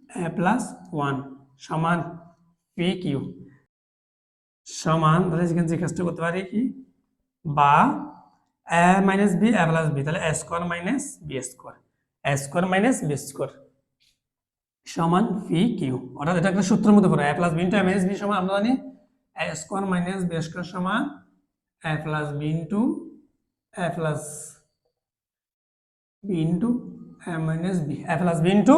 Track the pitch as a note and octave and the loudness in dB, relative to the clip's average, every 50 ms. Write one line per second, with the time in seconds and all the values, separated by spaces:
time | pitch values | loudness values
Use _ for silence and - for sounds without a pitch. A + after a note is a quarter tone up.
0 | _ - - G3 E3+ D#3+ D3+ - E3+ F#3 A3+ C4 G#3+ - - - - - E3+ D3+ | _ -14 -10 -8 -6 -6 -4 0 2 2 2 2 -2 -6 -10 -14 -14 -10 -6 -4
1 | C#3+ C#3 C3+ C3 - - - - - _ _ _ - - D#3+ D#3+ E3 E3 F3 E3 | -2 -2 -2 -4 -6 -10 -14 -20 -20 _ _ _ -12 -6 -4 -2 0 0 0 0
2 | - - - - - - _ _ _ _ _ _ _ _ _ - E3+ F3+ F#3 F#3 | -2 -6 -10 -14 -18 -20 _ _ _ _ _ _ _ _ _ -4 -2 -2 -2 -2
3 | - D3+ C#3 C3 - - - - - - - _ _ _ _ _ _ _ _ _ | -4 -4 -4 -4 -6 -8 -12 -16 -20 -20 -20 _ _ _ _ _ _ _ _ _
4 | _ _ _ _ _ _ _ _ _ _ _ _ _ - - - - E3 D#3+ E3 | _ _ _ _ _ _ _ _ _ _ _ _ _ -16 -14 -6 -2 0 2 2
5 | D#3+ D#3 D#3+ E3+ F#3+ F3+ D#3+ E3 F3 E3+ E3 F3 E3+ D#3+ E3 D#3 F3 - E3 - | 4 4 4 4 4 2 0 0 0 0 0 0 0 0 -2 -2 -2 -4 -4 -4
6 | F3+ E3+ - D#3+ E3 E3+ E3+ F#3+ F#3+ - - G#3+ C4 - - - - - _ _ | -4 -4 -4 -4 -4 -4 -4 -4 -6 -4 -2 -2 -2 -2 -4 -8 -14 -20 _ _
7 | _ _ _ _ _ _ _ _ - D#3+ D3 D3 C#3+ C#3+ C#3+ D#3+ G3+ C4+ D4+ D4+ | _ _ _ _ _ _ _ _ -8 -2 2 4 6 6 6 6 6 4 2 -2
8 | - - - - - _ _ _ _ _ _ _ _ - E3+ E3+ F3 F3+ F#3 G3 | -6 -10 -14 -18 -20 _ _ _ _ _ _ _ _ 0 2 4 6 6 6 6
9 | G3 G3 F#3+ G3 G#3 G3+ F3+ E3 G3+ A#3 A#3 G3 E3+ D#3+ D#3+ D#3+ D#3+ D3+ C#3 C#3 | 4 2 4 4 4 2 4 4 4 4 4 4 4 4 2 2 2 0 0 -2
10 | C3+ D3+ E3 F#3 F3+ D#3+ D3 - - - E3+ E3+ F3 F3 E3+ F3 F3 G3 C#4 C4+ | -2 -2 -2 -2 -2 -2 -2 -2 -4 -6 -4 -4 -4 -4 -4 -4 -2 -2 -2 -2
11 | - - - - - D3 C3+ C3 - - - - - B2+ - _ _ _ _ _ | -4 -8 -12 -14 -12 -8 -8 -8 -8 -8 -12 -18 -20 -20 -20 _ _ _ _ _
12 | _ _ _ _ - C#3 C#3 C#3 C#3+ - - F3 F3+ F#3 F#3 F#3+ G#3 C4 B3+ - | _ _ _ _ -4 -2 -2 -2 -4 -2 -2 0 0 2 2 4 4 4 2 2
13 | - D3+ C#3+ C3+ - - - - C#3 - - - - _ _ _ _ _ _ _ | 0 -2 -4 -4 -6 -10 -8 -8 -8 -8 -8 -14 -20 _ _ _ _ _ _ _
14 | _ _ _ _ _ _ _ _ _ _ _ _ _ _ _ _ _ - - F3 | _ _ _ _ _ _ _ _ _ _ _ _ _ _ _ _ _ -10 -4 -2
15 | E3+ E3 E3+ F#3 A3+ - F3+ - - - F3 D#3+ G#3+ - - - D3 C3 B2+ A#2+ | 2 2 4 4 2 2 0 -4 -2 0 2 2 2 2 0 -2 -2 -4 -4 -4
16 | - - - - D3 D#3+ F3+ E3+ D#3+ G3 F#3 G3+ F3+ - A3 - - G#3 G#3 G3+ | -6 -10 -10 -6 -2 0 0 2 2 2 2 2 2 2 2 4 6 6 8 8
17 | F#3 D#3+ D#3+ D3+ C#3+ C#3+ - F3+ F3 F3 D#3+ E3 F3+ F#3 G#3 G3+ F#3+ F3+ F#3+ G3+ | 8 6 4 4 2 2 0 0 0 0 0 0 0 0 2 2 2 2 2 2
18 | F3+ F#3+ G3+ G3+ G#3 G3+ G#3 F#3 F#3 F#3+ G3 G3+ G#3 A#3+ C4 C4 - - - - | 0 0 -2 -2 -2 -2 -2 -2 0 0 0 0 2 2 0 0 -2 -8 -18 -20
19 | _ _ _ _ _ _ _ - D#3+ F3 D#3+ D#3+ - - G#3 G3 G3+ F#3+ F3+ F3 | _ _ _ _ _ _ _ -8 -6 -6 -6 -8 -10 -8 -6 -4 -2 -2 0 0
20 | F3 F3+ F#3+ F#3+ F3+ E3+ E3 E3 D#3+ - - F#3 F3 - - F#3 F3+ F#3+ G#3 A#3+ | 0 -2 -4 -4 -4 -4 -4 -4 -6 -6 -8 -10 -10 -8 -6 -4 -2 -2 0 0
21 | C#4+ C#4+ - - - _ _ _ _ _ _ _ _ _ _ _ - D#3+ D#3 D#3 | -2 -4 -6 -12 -18 _ _ _ _ _ _ _ _ _ _ _ -6 -6 -4 -4
22 | - D#3 D3+ D3+ D3 D3 C#3+ C#3+ D3+ D3+ D#3 E3 E3 - G#3 G#3 A#3+ D4 D#4+ - | -4 -4 -4 -4 -4 -6 -6 -4 -4 -2 -2 -4 -4 -4 -2 0 0 0 -2 -4
23 | - - - - _ _ _ _ _ _ _ _ _ _ _ G3 F3+ E3 D#3+ E3 | -8 -14 -18 -20 _ _ _ _ _ _ _ _ _ _ _ -6 -6 -4 -4 -4
24 | D#3+ D#3 D3 C3+ - - - - - - - _ _ _ _ _ _ _ _ _ | -4 -4 -4 -6 -8 -12 -14 -14 -16 -18 -20 _ _ _ _ _ _ _ _ _
25 | _ _ _ _ _ _ _ _ _ _ _ _ _ _ _ _ _ _ _ _ | _ _ _ _ _ _ _ _ _ _ _ _ _ _ _ _ _ _ _ _
26 | _ _ _ _ - G3+ F#3 D#3+ D#3+ E3 F3 D#3+ A#3 A#3+ A#3+ B3+ - - - - | _ _ _ _ -6 -4 -2 0 0 0 0 0 0 0 -2 -2 -6 -10 -16 -18
27 | - - - - - F3+ E3+ D#3+ D#3+ D#3+ D#3+ E3 E3+ F#3+ F#3+ F3 D3 D3 C#3 - | -18 -20 -20 -14 -10 -8 -6 -4 -2 -2 -2 -2 -2 -2 -2 -2 -2 -4 -6 -6
28 | - - E3+ D3+ F3+ F3 E3 D#3 D#3+ F3+ G3 G#3 - - C#4+ | -6 -4 -2 0 0 0 0 2 2 4 4 6 8 8 8